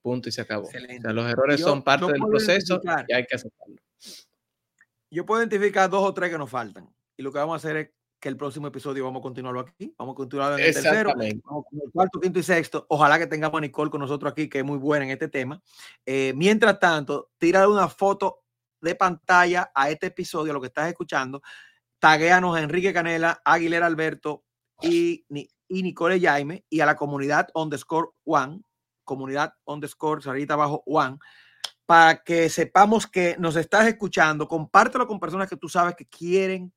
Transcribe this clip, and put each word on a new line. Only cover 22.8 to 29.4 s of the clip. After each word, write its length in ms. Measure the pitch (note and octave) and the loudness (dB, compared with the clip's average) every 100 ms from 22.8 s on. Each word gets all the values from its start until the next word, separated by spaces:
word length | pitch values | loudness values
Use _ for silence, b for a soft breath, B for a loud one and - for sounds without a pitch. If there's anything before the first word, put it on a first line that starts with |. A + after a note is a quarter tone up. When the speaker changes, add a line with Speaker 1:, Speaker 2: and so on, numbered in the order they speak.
| F#3+ | 0
Speaker 2:
Canela, 480 | F3+ E3+ E3 E3 - | -2 -2 0 0 0
Aguilera 420 | C#3+ E3 E3 E3+ E3+ | 2 2 2 0 0
Alberto 580 | D#3+ D#3+ - D3+ D3 _ _ _ _ | 0 -4 -4 -10 -10 _ _ _ _
y 440 | E3 E3+ E3+ E3+ _ | 0 2 0 -2 _
Ni-, 200 | C#3+ - _ _ | -12 -12 _ _
y 160 | F#3 | -6
Nicole 360 | F#3 - E3+ F#3 | -4 -2 0 2
Jaime 440 | F3 C#3+ C#3+ F3+ _ | 2 0 -2 -10 _
y 120 | D#3 | 0
a 60 | D3+ | 2
la 100 | D3+ | 2
comunidad 520 | D3 C#3 C#3 D3 F3 | -2 -4 -2 -2 -2
underscore 540 | D#3+ D#3 C#3 - D#3+ E3 _ | -6 -6 -8 -4 -4 -4 _
one, 380 | - D3+ C3+ F3+ _ _ _ _ | -2 -2 -2 -10 _ _ _ _
comunidad 500 | - C3+ C3+ C#3 | -12 -10 -6 -4